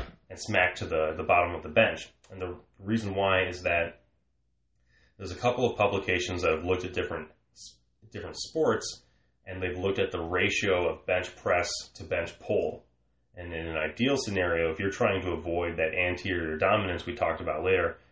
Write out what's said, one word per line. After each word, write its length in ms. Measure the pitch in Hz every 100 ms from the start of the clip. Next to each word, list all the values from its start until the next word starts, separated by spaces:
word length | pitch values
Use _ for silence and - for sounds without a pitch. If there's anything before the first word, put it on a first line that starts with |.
| - - -
and 80 | 92
smack 380 | - 101 90 -
to 80 | 82
the, 280 | 80 78 82
the 60 |
bottom 300 | 82 90 87
of 80 | 82
the 80 | -
bench. 380 | 113 104 - - _ -
And 100 | 98
the 140 | 90 87 - _
reason 360 | 98 113 101
why 320 | 95 98 92 90
is 160 | 90
that 380 | 90 85 85 - _ _ _ _ _ _ _ _ _ _ _ -
there's 160 | 95
a 40 | -
couple 320 | 123 - 120
of 60 | -
publications 680 | 101 98 - 87 90 87
that 80 | 85
have 120 | 80
looked 200 | 87 92
at 80 | 92
different, 360 | 90 87 82 - - _ - - - _ _ -
different 240 | 101 87 -
sports, 680 | - 160 143 107 - - _ _ _ _ 92
and 160 | 90
they've 160 | 90 90
looked 200 | 98 98
at 120 | 98
the 80 | 87
ratio 680 | 82 90 95 - 101 90 85
of 180 | 80 -
bench 280 | 90 - -
press 340 | 104 87 87 - -
to 100 | -
bench 340 | 85 82 85 -
pull. 440 | - 101 - - - _ _ _ _
And 180 | - 87
in 140 | 82 82
an 100 | 80
ideal 400 | 78 76 127 139
scenario, 520 | 110 98 87 82 82
if 80 | 80
you're 120 | 98
trying 320 | - 113 95
to 100 | 87
avoid 440 | 80 82 85 85 82
that 160 | 80
anterior 600 | 87 90 87 95 87 80 78
dominance 480 | 92 104 95 85 -
we 80 |
talked 260 | - 85 82
about 240 | 82 78
later, 320 | 92 92 85 - _